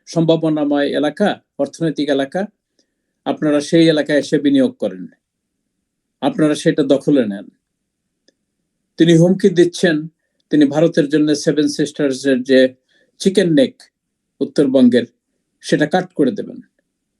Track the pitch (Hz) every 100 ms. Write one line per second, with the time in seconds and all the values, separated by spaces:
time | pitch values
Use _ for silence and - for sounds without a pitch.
0 | - 170 165 165 160 151 143 143 143 135
1 | 147 151 202 113 _ - 143 - 165 139
2 | 147 139 135 180 208 _ _ _ _ _
3 | _ _ 135 139 151 147 143 165 160 151
4 | 143 147 139 147 143 139 123 - 104 92
5 | 90 _ _ _ _ _ _ _ _ _
6 | _ - 135 147 151 151 165 151 135 139
7 | - 143 107 101 - _ _ _ _ _
8 | _ _ _ _ _ _ _ _ _ -
9 | 165 160 180 190 202 170 175 - 180 151
10 | 160 _ _ _ - 151 139 147 165 165
11 | 139 151 151 147 160 147 147 - 143 -
12 | 143 127 135 127 127 131 131 - _ _
13 | _ - 196 202 175 147 123 _ - _
14 | _ _ _ - 139 - 139 135 123 120
15 | 120 _ _ _ _ _ - - 147 185
16 | 185 - 127 101 - - - _ _ _
17 | _